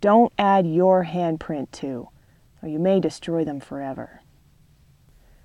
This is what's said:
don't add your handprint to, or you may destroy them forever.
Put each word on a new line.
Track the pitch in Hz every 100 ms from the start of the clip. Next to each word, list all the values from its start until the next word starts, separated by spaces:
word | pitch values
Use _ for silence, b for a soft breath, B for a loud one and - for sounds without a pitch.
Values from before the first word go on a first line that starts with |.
don't | 202 214 240 -
add | 202 196 170
your | 160 185 185 170
handprint | 175 175 160 - 151 127
to, | - 143 127 123 _ _ _ _ _
or | 160
you | 156
may | 180 190
destroy | 156 - - 165 156
them | 139
forever. | - 143 139 131 113 - _ _ _ _ _ _ _ _ _ _ _ _